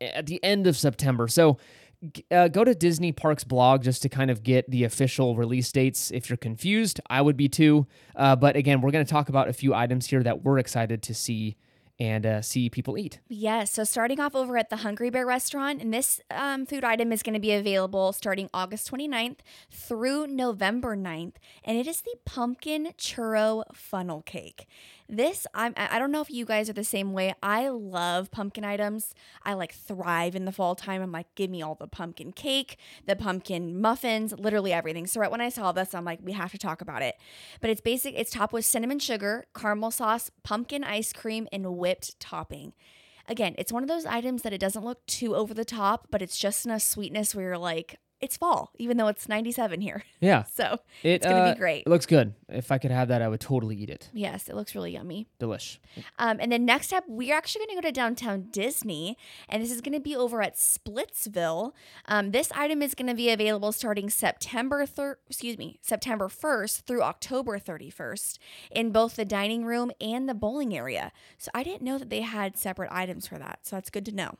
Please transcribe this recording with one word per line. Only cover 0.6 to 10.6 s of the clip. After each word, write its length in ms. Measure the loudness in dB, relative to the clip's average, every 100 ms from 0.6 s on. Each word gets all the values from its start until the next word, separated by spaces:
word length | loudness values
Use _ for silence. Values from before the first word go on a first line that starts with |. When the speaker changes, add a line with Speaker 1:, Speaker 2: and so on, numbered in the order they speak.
| 6
Speaker 1:
of 100 | 6
September. 520 | 4 4 2 4 4
So, 300 | 8 8 8 0 -20 -20 _ -14
g-, 120 | -12 4
uh, 160 | 8 8
go 160 | 8
to 100 | 6
Disney 380 | 6 4 4 2
Parks 320 | 2 2 2
blog 380 | 2 6 8 8
just 200 | 6 2
to 60 | 0
kind 200 | 2 2
of 120 | 2
get 260 | 4 4 4
the 140 | 2
official 520 | 2 4 2 4 2 4
release 340 | 2 2 2
dates 400 | 4 4 2 -2
if 180 | -4 -4
you're 80 | -4
confused. 640 | -4 -4 2 2 2 -2 0
I 140 | 4
would 140 | 4 6
be 120 | 4
too. 380 | 6 8 8 4 -4 -10 4
Uh, 180 | 6
but 220 | 8 8 6
again, 240 | 6 4
we're 100 | 6
gonna 140 | 4
talk 240 | 4 2 2
about 200 | 2 2
a 40 |
few 200 | 2 2
items 340 | 4 4 2 2
here 160 | 2
that 180 | 4 2
we're 160 | 4
excited 420 | 4